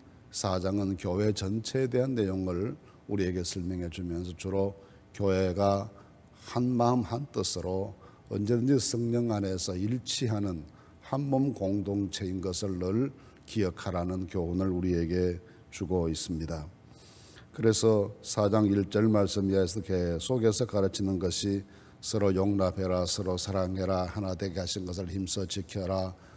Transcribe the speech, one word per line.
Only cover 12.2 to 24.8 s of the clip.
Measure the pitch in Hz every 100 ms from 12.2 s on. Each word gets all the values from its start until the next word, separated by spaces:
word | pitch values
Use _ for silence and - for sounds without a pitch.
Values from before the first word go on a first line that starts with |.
| 95 95
것을 | 92 90 101 90
늘 | 90 110 139 - - - -
기억하라는 | 110 95 - - 87 90 92 92
교훈을 | 95 85 90 92
우리에게 | 90 90 87 82 90 90 87 - - -
주고 | - 85 92 82
있습니다. | 78 - 82 80 80 78 - - - - - - - -
그래서 | - 113 107 113 107 101 -
사 | - - 101
장 | 107 104
일 | 101 90
절 | 104 110
말씀 | 107 98 104 98
이하에서 | 98 90 87
계속해서 | 87 92 87 85 - 127 110 101 120
가르치는 | 104 98 - 98 95
것이 | 90 - 104 98 - - - -
"서로 | - 110 98
용납해라, | 95 98 101 92 87 92 90 87
서로 | - 92 90
사랑해라, | - 95 92 95 92 92
하나 | 90 92 98
되게 | 90 95 87
하신 | 87 101